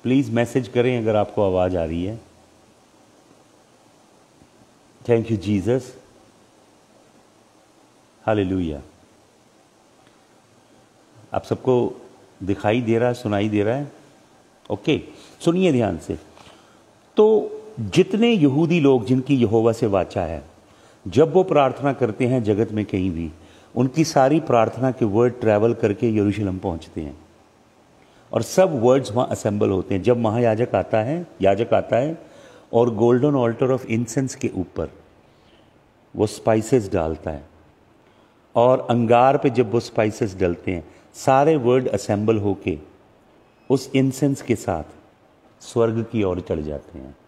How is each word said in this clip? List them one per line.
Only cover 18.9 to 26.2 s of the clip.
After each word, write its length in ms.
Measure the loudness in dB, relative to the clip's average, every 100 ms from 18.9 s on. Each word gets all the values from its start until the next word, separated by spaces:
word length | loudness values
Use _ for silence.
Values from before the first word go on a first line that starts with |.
| 2 2
जिनकी 300 | -2 0 0
यहोवा 360 | 2 4 2
से 160 | 0 0
वाचा 340 | 0 0 -4
है, 300 | -6 -8 -12 -20 _ _ -20 _ -2
जब 260 | 2 4
वो 100 | 4
प्रार्थना 500 | 2 2 2 0 -4
करते 340 | -2 -4 0 0
हैं 160 | 0
जगत 280 | 0 0 0
में 140 | -4 -4
कहीं 260 | -2 -2
भी, 200 | -4 -8 -12 -20 -20 -10 -2
उनकी 280 | -2 0
सारी 360 | 0 4 4 2
प्रार्थना 520 | 2 2 2 0 -4
के 140 | 0 0
word 340 | 2 0 0
travel 340 | 0 2 2
करके 420 | 0 -2 0 -2
यरूशलेम 420 | 0